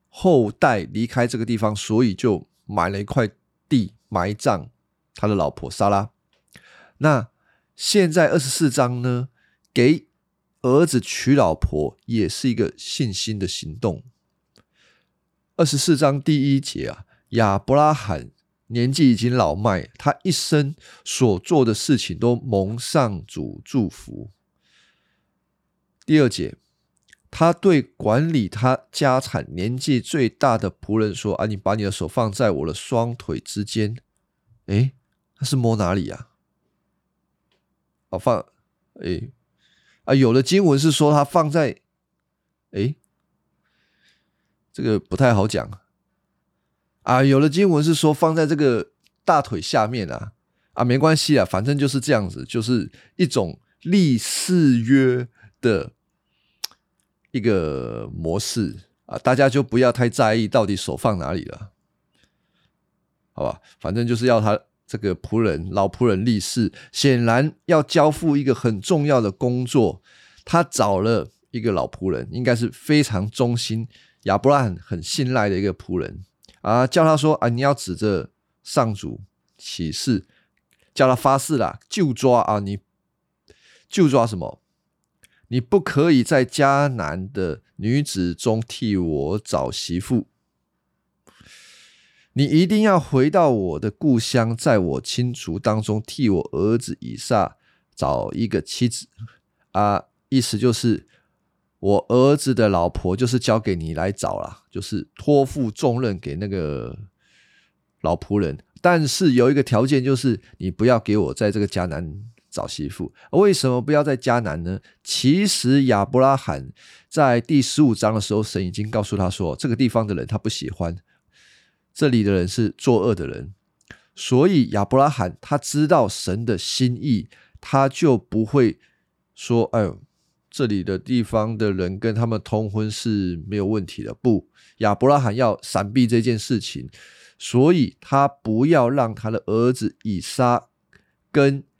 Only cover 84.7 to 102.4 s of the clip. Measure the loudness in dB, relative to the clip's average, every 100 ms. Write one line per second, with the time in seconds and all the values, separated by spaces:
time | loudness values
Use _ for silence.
84.7 | _ _ _ _ _ _ _ _ -6 0
85.7 | 0 2 2 4 4 4 2 2 2 2
86.7 | 4 2 -2 -6 -6 -8 -6 -4 -6 _
87.7 | -8 -2 -2 -2 -2 -2 -2 -2 -2 -4
88.7 | -6 -2 0 0 -2 -2 -4 -4 -4 -4
89.7 | -6 -6 -6 -2 -2 -4 _ _ _ _
90.7 | _ _ _ _ _ _ _ -20 -20 -20
91.7 | -20 _ _ _ _ _ -2 2 4 4
92.7 | 4 4 4 2 2 2 4 4 2 0
93.7 | -4 -6 -2 2 2 2 0 0 0 2
94.7 | 2 2 -2 -4 -4 -4 -6 -8 -4 -2
95.7 | 0 -2 -4 -6 -2 0 0 -2 -2 0
96.7 | 0 -4 -10 -12 -12 -2 0 0 -6 _
97.7 | _ _ -6 -2 -2 -4 -4 -2 -2 -4
98.7 | -4 -4 -4 -14 -18 -20 _ _ _ _
99.7 | -2 0 0 -4 _ _ -2 -2 0 0
100.7 | 0 0 -2 -4 _ _ _ _ _ _
101.7 | _ 0 0 2 4 4 4